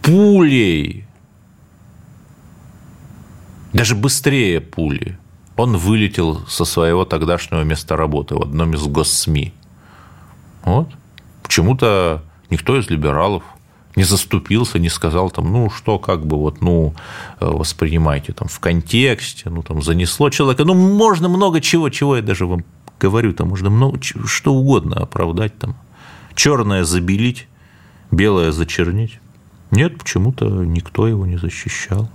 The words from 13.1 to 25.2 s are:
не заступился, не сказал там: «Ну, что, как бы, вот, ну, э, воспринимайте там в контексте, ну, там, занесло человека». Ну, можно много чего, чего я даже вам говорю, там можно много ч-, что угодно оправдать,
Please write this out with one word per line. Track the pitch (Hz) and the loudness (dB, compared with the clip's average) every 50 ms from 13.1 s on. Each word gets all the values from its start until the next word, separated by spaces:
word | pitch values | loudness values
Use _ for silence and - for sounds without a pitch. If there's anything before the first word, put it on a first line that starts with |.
| 71 73 85 101 104 87 - - - - _ _ _ _ _ _ - | 0 2 0 0 0 -4 -6 -12 -20 -20 _ _ _ _ _ _ -2
не | - 95 | 0 2
заступился, | 85 98 95 - - - 95 - - 98 113 120 117 - 95 | 2 2 0 -2 -2 -4 -4 -2 0 0 0 0 0 -2 -2
не | 85 85 | -2 -2
сказал | - - - 82 78 87 92 90 | -2 -2 -2 -2 0 0 -2 -2
там: | - - - 80 95 | -2 -4 -4 -2 0
«Ну, | 120 120 104 | 0 0 -2
что, | - - - - 107 95 | -4 -4 -2 -2 -2 -2
как | - - 98 85 76 | 0 -2 -4 -2 -2
бы, | 76 78 | -2 -2
вот, | 73 76 76 76 - | -2 -2 -2 -4 -2
ну, | - 87 87 85 80 76 78 - - - - - - - - - | 0 2 2 2 2 0 -2 -6 -14 -18 -16 -16 -16 -18 -8 -4
э, | - | -4
воспринимайте | 82 80 80 80 - - - 82 80 76 82 80 78 71 71 71 - - | -2 -2 -2 -4 -6 -4 -4 -2 0 0 2 2 2 0 -2 -4 -8 -10
там | - - - | -10 -10 -10
в | - - | -10 -4
контексте, | - 90 85 85 82 - - 113 127 139 117 - - - - - - 87 | -2 -2 0 0 -2 0 0 2 2 2 0 -2 -6 -14 -14 -12 -12 -10
ну, | 85 82 80 | -8 -8 -8
там, | - 80 78 71 | -6 -6 -4 -2
занесло | 82 82 85 90 82 - - 147 143 | 0 0 0 0 -2 0 0 0 0
человека». | - - 151 135 127 131 147 | 2 0 0 0 2 2 2
Ну, | 165 190 | 4 4
можно | 185 185 190 202 208 220 226 202 165 165 180 | 4 4 4 4 4 4 4 4 2 0 0
много | 175 185 208 196 165 160 | 2 2 2 2 2 0
чего, | - - - 170 160 143 | 0 2 0 2 0 0
чего | 131 - 143 143 139 | -2 -2 0 0 0
я | 120 110 | 0 0
даже | 107 98 87 92 | -2 -2 -2 -2
вам | 87 90 87 82 - - - _ - _ _ | -2 -2 -4 -6 -8 -16 -20 _ -20 _ _
говорю, | - 98 98 113 113 107 87 | -2 2 2 2 2 0 0
там | - 82 85 | 0 -2 -2
можно | 92 92 92 98 | -2 -2 0 2
много | 104 113 131 139 139 131 | 4 4 4 2 0 -2
ч-, | 131 - - - - | -8 -8 -8 -8 -6
что | - - - - 147 139 | -6 -6 -2 0 0 2
угодно | 131 131 135 135 101 78 - - | 2 4 4 2 2 2 0 -4
оправдать, | - - - - - | -4 -4 -6 -4 -4